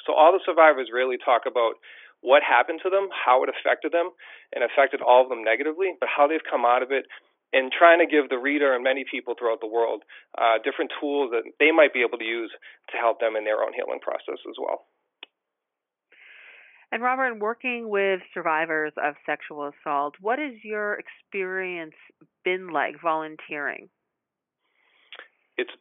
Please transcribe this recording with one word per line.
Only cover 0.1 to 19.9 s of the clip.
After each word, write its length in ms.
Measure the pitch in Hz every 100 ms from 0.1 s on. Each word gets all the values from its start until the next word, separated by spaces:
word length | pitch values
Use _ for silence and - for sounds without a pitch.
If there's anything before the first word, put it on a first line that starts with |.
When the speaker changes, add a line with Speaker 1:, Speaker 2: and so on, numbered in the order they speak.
Speaker 1:
all 220 | - 156
the 100 | 185
survivors 460 | - 165 160 135 113
really 240 | 120 127 123
talk 280 | 135 117 131
about 280 | 120 113 - - - - _
what 240 | 120 143
happened 380 | - 123 123 165
to 60 | 185
them, 180 | 190 196
how 300 | - 127 127
it 60 | 139
affected 400 | - - 123 156
them, 160 | 170 180 - - - _
and 120 | -
affected 360 | 117 - 135 135
all 240 | 120 127
of 60 | 127
them 140 | 117
negatively, 500 | 110 117 151 160 190 160
but 80 | 120
how 180 | - 143
they've 160 | 160
come 220 | - 143 120
out 160 | 127
of 100 | 127
it, 140 | 135 - - _ _ _
and 180 | 135 131
trying 280 | - 170 170
to 100 | 156
give 180 | 151 131
the 120 | 127
reader 340 | 135 147 143
and 100 | 123
many 220 | 131 135 127
people 260 | 127 - 113
throughout 240 | 120 113
the 80 | 110
world, 340 | 117 113 110 - - _ -
uh, 220 | 117 110 139
different 260 | 151 143 -
tools 320 | 143 143 127
that 120 | 117 - -
they 120 | 151
might 220 | 160 143
be 80 | 127
able 160 | 113 117
to 80 | 113
use 260 | 117 110 - - - -
to 80 | -
help 240 | 117 -
them 160 | 113 110
in 80 | 107
their 160 | 107
own 100 | 110
healing 300 | - - -
process 400 | - - - - -
as 80 | -
well. 240 | - - _ _ _ _ - _ _ _ _ _ _ _ _ - - - - - - _ _
Speaker 2:
And 100 | 226
Robert, 380 | 247 262 262 220
working 480 | 208 233 262 240 226
with 320 | 196 196 185 -
survivors 580 | 185 165 156 165 156 151 -
of 140 | 147 147 -
sexual 460 | 151 - 151 143
assault, 440 | - 160